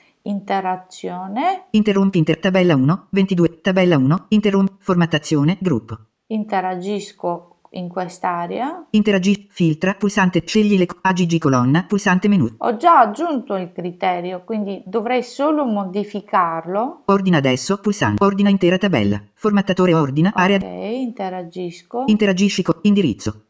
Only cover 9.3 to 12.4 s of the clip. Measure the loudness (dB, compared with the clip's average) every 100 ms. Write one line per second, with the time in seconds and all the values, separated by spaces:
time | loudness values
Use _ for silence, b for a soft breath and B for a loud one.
9.3 | 0 -4 0 0 0 -2 -2 -2 2 2
10.3 | 0 0 0 2 2 0 -2 -2 0 0
11.3 | 0 0 2 2 2 0 -2 0 0 2
12.3 | 2